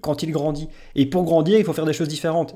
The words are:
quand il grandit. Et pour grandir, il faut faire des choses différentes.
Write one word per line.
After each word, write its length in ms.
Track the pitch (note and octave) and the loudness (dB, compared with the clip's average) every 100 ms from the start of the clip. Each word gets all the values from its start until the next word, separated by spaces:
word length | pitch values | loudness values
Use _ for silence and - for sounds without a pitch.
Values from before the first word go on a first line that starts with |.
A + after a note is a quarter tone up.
quand 200 | - D3 | -6 -4
il 100 | D#3+ | -4
grandit. 360 | D#3 D3 D3 D#3 - - - | -2 -2 -4 -8 -14 -10 0
Et 100 | C3+ | 0
pour 180 | F3+ | 2
grandir, 340 | E3+ E3 D#3 G#3+ | 2 2 4 4
il 60 | |
faut 80 | G3 | 4
faire 140 | D3+ D#3 | 0 -2
des 80 | |
choses 160 | D3+ D#3+ | -2 -2
différentes. 440 | D3+ E3+ E3 D#3+ | -2 -2 0 -2